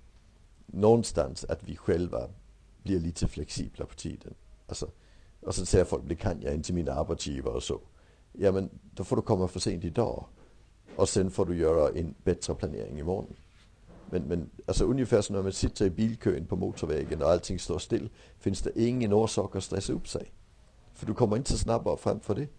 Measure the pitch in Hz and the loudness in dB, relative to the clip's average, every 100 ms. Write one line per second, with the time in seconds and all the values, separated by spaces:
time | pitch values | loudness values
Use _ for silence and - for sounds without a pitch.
0 | - - - - - - - 95 107 117 | -20 -20 -20 -20 -20 -20 -8 4 8 8
1 | - - 67 - - 80 - 80 - 85 | 4 0 0 -2 -4 -6 -6 -4 2 2
2 | 87 58 62 - - - - - - 92 | 2 -4 -6 -12 -20 -20 -20 -10 -2 0
3 | 82 - - 76 76 - - - - - | 0 -2 -2 -2 -8 -6 -8 -8 -12 -8
4 | 80 - - - - - - - - - | -10 -10 -14 -18 -20 -20 -12 -8 -8 -12
5 | - - - - - - 90 98 85 69 | -20 -20 -20 -14 -6 -4 4 4 6 0
6 | - - 104 85 64 78 78 87 69 69 | -4 -4 -2 -2 -2 -4 -2 -2 0 -2
7 | 80 78 73 69 60 62 - - - - | -2 -2 -4 -4 -4 -4 -4 -8 -10 -20
8 | - _ _ - 98 95 95 - - - | -20 _ _ 0 2 2 -2 -10 -16 -8
9 | 95 107 - 95 90 92 - 90 85 98 | -2 0 2 2 0 -2 -4 -2 -2 0
10 | 113 - - - - - - - - - | 0 -2 -10 -20 -20 -20 -20 -20 -8 0
11 | 98 101 92 98 87 87 80 82 71 73 | 2 2 2 0 0 2 4 6 4 2
12 | 62 - 95 87 - - 78 53 50 73 | -6 -2 -2 0 -2 -4 -4 -6 -8 -6
13 | 80 98 - - - - - - - - | -4 -4 -6 -14 -20 -20 -20 -20 -20 -20
14 | - 90 80 87 76 - - - 110 135 | -6 -4 -2 -2 -4 -10 -2 2 4 2
15 | 117 110 - 98 95 - 95 - 98 87 | 4 2 2 -2 -2 0 -2 2 0 2
16 | 113 110 104 73 85 90 98 98 78 78 | 0 0 0 0 -2 -2 -2 -4 -2 -2
17 | 73 78 73 87 - 90 - 80 - 117 | -2 0 4 4 2 -6 -4 -4 -2 -2
18 | - - - - 101 98 - - 120 127 | -2 -14 -20 -4 -2 0 -2 2 2 2
19 | 107 104 110 107 98 95 - 92 - 85 | 4 4 4 2 -2 -2 -4 -4 -2 -4
20 | - - - - - - - - - - | -4 -8 -8 -18 -20 -20 -20 -20 -20 -10
21 | 107 104 110 110 143 113 - 117 - 73 | -4 2 2 2 0 0 2 0 0 0
22 | 101 107 - 104 147 | 0 -2 -2 -4 -4